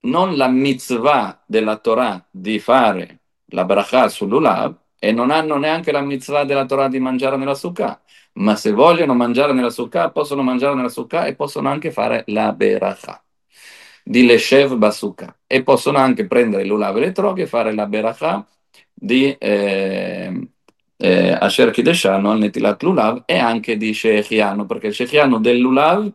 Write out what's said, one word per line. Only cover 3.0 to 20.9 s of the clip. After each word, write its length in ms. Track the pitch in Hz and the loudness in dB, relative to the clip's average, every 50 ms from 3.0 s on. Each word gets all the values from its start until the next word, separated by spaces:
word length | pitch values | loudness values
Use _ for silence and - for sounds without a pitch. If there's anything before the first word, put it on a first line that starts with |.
| 87 - - _ _ _ _ _ _ _ | -8 -12 -16 _ _ _ _ _ _ _
la 140 | - - 92 | -4 -4 0
berachà 420 | 92 98 98 98 - - 131 120 104 | 2 2 0 0 2 2 4 4 2
sull'ulav 680 | - - - 98 107 143 160 131 95 90 110 135 - _ _ _ _ _ | 0 -4 -6 -2 0 2 2 2 2 0 -2 -6 -6 _ _ _ _ _
e 140 | - 101 | -2 0
non 180 | 110 117 120 127 | 0 0 0 0
hanno 260 | 151 156 156 156 151 143 | 0 0 0 0 -2 -2
neanche 340 | 143 156 160 170 175 160 | 0 -2 -2 -2 -2 -2
la 100 | 143 143 | -2 -2
mitzvah 420 | 143 139 139 135 131 - 143 147 143 | -2 -4 -6 -8 -8 -4 -2 -2 0
della 200 | 135 143 139 135 | 0 -2 -2 -2
Torah 220 | 127 139 135 139 135 | -2 0 0 0 0
di 120 | 127 135 | 0 -2
mangiare 380 | 127 131 127 127 135 135 135 135 | -2 -2 -2 -2 -2 -2 -2 -2
nella 160 | 135 139 139 | -2 -4 -6
sukkah, 480 | 139 - - 175 - - 107 - _ _ _ _ _ _ _ _ | -4 -6 -10 -6 -4 -6 -6 -6 _ _ _ _ _ _ _ _
ma 220 | - 98 107 107 | -4 0 0 0
se 160 | 107 - 110 | 0 0 -2
vogliono 420 | 104 107 139 170 170 160 170 143 131 | 2 4 6 6 6 4 2 2 2
mangiare 400 | 120 123 120 120 120 143 147 135 | 0 0 0 0 0 0 2 0
nella 160 | 127 123 120 | 0 0 -2
sukkah, 420 | 117 - 123 - - 170 170 156 | -4 -6 -10 -6 -2 -2 -2 -2
possono 300 | - - 147 143 143 139 | -2 -4 -4 -4 -4 -2
mangiare 340 | 135 127 127 123 127 143 143 | -2 -2 -2 0 -2 -2 -2
nella 140 | 131 127 120 | -2 -4 -6
sukkah 360 | - - 123 - - 165 - | -6 -8 -12 -6 -4 -4 -4
e 100 | 147 135 | -4 -6
possono 340 | _ 147 143 - 147 143 135 | _ -8 -8 -6 -4 -4 -4
anche 220 | 139 151 151 160 | -4 -4 -6 -8
fare 320 | 147 - 107 113 120 113 - - | -4 -4 -4 -2 -2 -4 -4 -4
la 260 | 104 107 110 107 101 | -4 -2 -2 -2 0
berachà 720 | 101 104 101 101 98 98 98 95 - - - - - _ _ _ _ _ _ _ _ - - - - - - - _ _ | 0 0 0 0 0 -2 -4 -6 -8 -16 -18 -18 -20 _ _ _ _ _ _ _ _ -20 -20 -20 -20 -20 -20 -20 _ _
di 220 | - 107 120 123 | -2 2 4 6
Leshev 500 | 120 120 113 - - 131 139 143 135 131 | 8 6 6 6 4 4 4 4 4 2
Basukah 600 | 117 104 107 107 - - 104 92 - 92 92 - _ _ | 2 2 0 0 -2 -8 -8 -8 -10 -18 -18 -20 _ _
e 160 | _ 131 131 127 | _ -2 0 4
possono 340 | - 139 - - 143 147 143 | 4 2 2 2 0 2 2
anche 260 | 131 131 123 101 107 | 4 2 2 0 -2
prendere 380 | 90 - 123 123 113 104 98 98 | 0 2 2 2 2 0 -2 -2
il 60 | 98 | -2
lulav 280 | 104 107 104 98 98 110 | -2 0 0 -2 0 -2
e 20 | |
le 100 | 135 180 | -2 -2
troghe 320 | 185 196 190 202 185 185 165 | -2 -2 -2 -2 -2 -2 -6
e 40 | - | -4
fare 260 | - 120 113 110 107 | -2 -2 -2 -2 -2
la 120 | 107 107 | -4 -4
berachà 600 | 104 104 107 107 113 117 - 151 160 185 202 208 _ _ _ _ _ _ _ _ _ _ | -4 -4 -2 -4 -4 -4 -4 -4 -4 -4 -4 -8 _ _ _ _ _ _ _ _ _ _
di, 420 | - - 98 120 131 135 139 139 - | -14 -4 0 2 2 2 2 0 -2
eh, 1120 | - 101 104 101 101 101 98 98 98 95 95 95 95 92 90 92 92 92 92 90 - - _ _ _ _ _ _ _ _ | -2 0 0 0 0 0 -2 -2 -2 -4 -4 -4 -6 -6 -8 -8 -8 -8 -8 -10 -10 -12 _ _ _ _ _ _ _ _